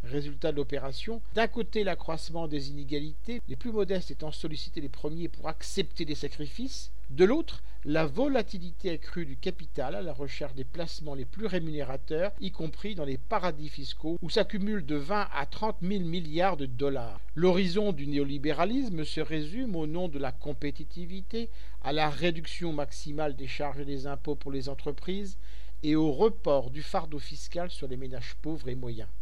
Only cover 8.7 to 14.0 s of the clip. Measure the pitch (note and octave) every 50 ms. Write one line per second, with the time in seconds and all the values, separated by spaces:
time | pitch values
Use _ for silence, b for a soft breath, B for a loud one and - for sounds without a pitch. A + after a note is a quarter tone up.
8.7 | - - - F#3+ E3 D3+ - - - F3+ E3+ C#3+ C3 B2+ - F#3+ F3 - - -
9.7 | - - C3+ C3 D#3+ G3+ G3 E3+ C#3+ B2+ C#3+ C#3 - - D3+ C#3 C3 C3+ D3+ -
10.7 | - E3+ E3+ D#3+ - - D#3+ D3+ D3 D3 B2+ A2+ - - A3 G#3 E3+ F#3 D#3+ D#3+
11.7 | D#3 D3 C#3 B2 C3 C3+ - - D#3 D#3 F3 G3+ - - D3+ F#3+ E3+ - D#3+ D#3+
12.7 | D3 - - G3+ G#3+ F3 D3+ C#3 C3+ B2+ - - A3 G#3 F3+ F3+ D#3 D3 D3+ D3+
13.7 | - - C#3 B2 - -